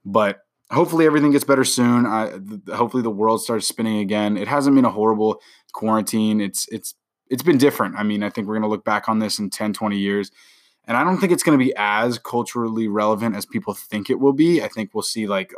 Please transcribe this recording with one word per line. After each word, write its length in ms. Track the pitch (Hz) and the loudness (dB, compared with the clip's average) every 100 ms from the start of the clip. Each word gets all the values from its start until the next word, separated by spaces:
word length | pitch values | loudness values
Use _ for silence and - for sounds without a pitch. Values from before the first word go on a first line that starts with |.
but 420 | 98 107 101 98 _ _ - | -2 0 0 -2 _ _ -4
hopefully 340 | 131 165 160 | 0 2 4
everything 280 | 156 147 147 | 4 6 4
gets 120 | 143 | 2
better 200 | - 131 | 2 2
soon. 420 | 127 - 120 120 117 | 2 2 4 4 2
I, 240 | 110 110 | 0 -4
th-, 460 | 98 98 104 - 107 | -8 -14 -14 -10 -4
hopefully 260 | 117 127 | -2 -2
the 80 | 113 | -2
world 320 | 101 110 110 | 0 0 0
starts 240 | 117 113 - | -2 -4 -4
spinning 320 | - 110 107 | -4 -2 -2
again. 400 | 101 107 104 101 | -2 0 0 -2
It 100 | 101 | -2
hasn't 280 | 143 139 135 | 0 4 4
been 100 | 120 | 4
a 40 | |
horrible 520 | 104 110 107 107 - _ _ _ | 2 2 2 0 -2 _ _ _
quarantine. 680 | - 110 110 98 110 107 107 | -6 0 0 0 0 0 0
It's, 260 | 98 - - | -2 -6 -8
it's, 260 | 110 - - _ _ - | -10 -12 -18 _ _ -8
it's 140 | 127 | -2
been 160 | 165 139 | 2 4
different. 380 | 139 - 98 104 | 4 2 -4 -2
I 60 | |
mean, 200 | 104 104 | -2 -2
I 80 | 104 | -4
think 160 | 113 101 | -6 -6
we're 80 | |
gonna 140 | 110 107 | -2 -2
look 160 | 104 | -2
back 240 | - 104 - | -2 -2 0
on 100 | 110 | -2
this 200 | 107 - | -2 -4
in 120 | 101 | -6
ten, 220 | - 107 | -6 -6
twenty 260 | 98 107 101 | -4 -4 -2
years, 320 | 98 101 98 _ _ _ _ _ - | -2 -2 -4 _ _ _ _ _ -4
and 80 | 120 | 0
I 60 | |
don't 160 | 165 185 | 0 0
think 140 | 190 | 2
it's 100 | 170 | 2
gonna 160 | - 143 | 4 4
be 160 | 127 - | 4 0
as 400 | 104 107 120 120 | 0 0 0 -4
culturally 680 | - 120 113 120 113 113 110 | -4 -4 -4 -4 -4 -2 -2
relevant 480 | 104 107 104 113 | 0 0 0 -2
as 100 | 101 | -4
people 300 | - 110 98 | -6 -8 -6
think 340 | 98 - 107 98 | -10 -8 -8 -4
it 120 | 123 | 2
will 120 | 139 | 2
be. 300 | 139 165 160 | 4 2 2
I 60 | 101 | 0
think 220 | 113 101 | -6 -6
we'll 80 | 107 | -6
see, 240 | - 117 104 | -6 -6 -2
like, 260 | 98 92 | -2 -4